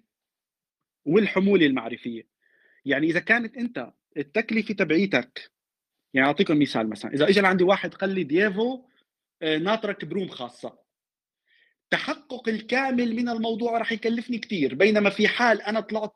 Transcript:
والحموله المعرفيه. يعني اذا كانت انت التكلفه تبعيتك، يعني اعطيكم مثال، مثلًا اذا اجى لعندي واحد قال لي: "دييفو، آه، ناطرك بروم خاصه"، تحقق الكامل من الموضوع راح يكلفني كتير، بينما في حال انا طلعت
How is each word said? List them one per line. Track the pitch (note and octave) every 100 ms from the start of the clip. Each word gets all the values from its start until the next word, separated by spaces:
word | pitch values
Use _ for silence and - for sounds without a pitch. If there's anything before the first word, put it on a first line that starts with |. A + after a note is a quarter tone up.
| _ _ _ _ _ _ _ _ _ _
والحموله | C#3+ F#3+ G3 F#3+ G3 F#3+ D3
المعرفيه. | C3 A2+ A#2+ B2 A2+ - _ _ _ _ _
يعني | C3 C#3 D#3+
اذا | E3+
كانت | E3+ A#3 A3+ B3
انت | A#3+ - A2+ _ _ -
التكلفه | C#3+ A3 A3 A3 G#3+
تبعيتك، | G3+ E3+ D#3+ G3 C#3 - - - _ _ _ _ _ _
يعني | C3 C#3
اعطيكم | D3 F#3 D3+
مثال، | C#3+ B2 A2
مثلًا | G#2 -
اذا | C#3 E3
اجى | G3+
لعندي | F#3+ F#3+
واحد | F3+ F#3+ E3+
قال | - G3
لي: | F#3+
"دييفو، | C#3 E3 G#3 F#3+ A#3+ C4 - _ _ _ _ -
آه، | D#3 D#3
ناطرك | F3+ A3 G3+ G3
بروم | D#3+ F#3 E3
خاصه"، | - A#2+ - A#2+ - _ _ _ _ _ _ _ _ _ _ -
تحقق | E3+ - D#4 - A#3+ A3+
الكامل | G#3+ - B3 C4+ B3 A#3+ A3+
من | A#3+
الموضوع | A3+ A3+ A3 A#3+ A3+
راح | G#3+
يكلفني | A3+ A3+ A#3 A#3 A3+
كتير، | - F#3+ C3
بينما | B2+ G3+ G#3 G3+
في | G3 G3+
حال | - A#3+ G#3
انا | G#3 A3
طلعت | G#3+ G#3+ G#3